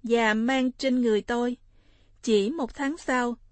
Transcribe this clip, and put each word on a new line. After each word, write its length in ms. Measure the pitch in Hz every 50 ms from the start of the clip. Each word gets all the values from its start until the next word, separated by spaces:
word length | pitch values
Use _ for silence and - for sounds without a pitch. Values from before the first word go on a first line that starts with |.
và 320 | - 226 233 233 226 214 214
mang 380 | 220 226 247 269 262 254 262
trên 280 | - - 269 262 247 254
người 220 | 240 226 214 208
tôi. 340 | - - 240 240 240 247 240 - - - _ _ _ _ _ _ _ _ _ _
Chỉ 280 | - 240 220 202 196 226
một 240 | 320 330 262 226 -
tháng 220 | - 277 277 320 349
sau, 380 | - - 262 254 240 240 240 - - -